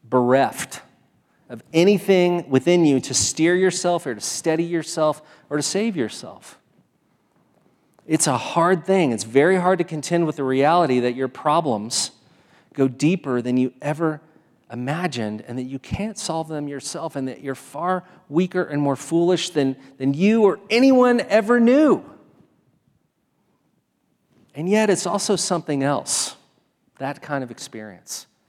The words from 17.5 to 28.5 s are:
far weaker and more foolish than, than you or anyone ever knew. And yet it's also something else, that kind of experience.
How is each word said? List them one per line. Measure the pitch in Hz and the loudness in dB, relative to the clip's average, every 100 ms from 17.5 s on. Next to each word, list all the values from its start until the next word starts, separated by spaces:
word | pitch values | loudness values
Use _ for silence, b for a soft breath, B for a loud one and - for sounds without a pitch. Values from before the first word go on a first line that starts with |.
| 131 | -10
far | - 143 175 185 b b b | -12 -8 -4 -4 b b b
weaker | 147 185 185 | -2 0 -2
and | - 147 | -2 -2
more | 143 | 0
foolish | 131 - 165 170 175 - | -2 -2 0 2 0 0
than, | 156 135 131 B B | 0 0 -2 B B
than | 135 | -2
you | 139 196 226 | 2 4 6
or | 202 151 - | 4 2 -2
anyone | 226 269 254 247 240 | 4 6 6 6 4
ever | 180 208 208 240 | 2 2 4 4
knew. | 233 269 311 202 - - _ _ _ _ _ _ _ _ _ _ _ _ _ _ _ _ _ _ _ _ _ _ _ | 6 6 4 2 -2 -20 _ _ _ _ _ _ _ _ _ _ _ _ _ _ _ _ _ _ _ _ _ _ _
And | 139 170 | -8 0
yet | 208 214 | 2 2
it's | 175 | 0
also | 180 196 - | -2 -4 -2
something | 190 - 175 160 143 | -2 0 -4 -2 -2
else, | 135 139 - - - - _ _ _ _ _ _ | 0 -2 -2 -6 -6 -10 _ _ _ _ _ _
that | 135 139 | -10 -10
kind | - 143 | -8 -6
of | 123 | -6
experience. | 117 - 110 107 87 - - - _ _ | -12 -16 -16 -16 -20 -16 -16 -16 _ _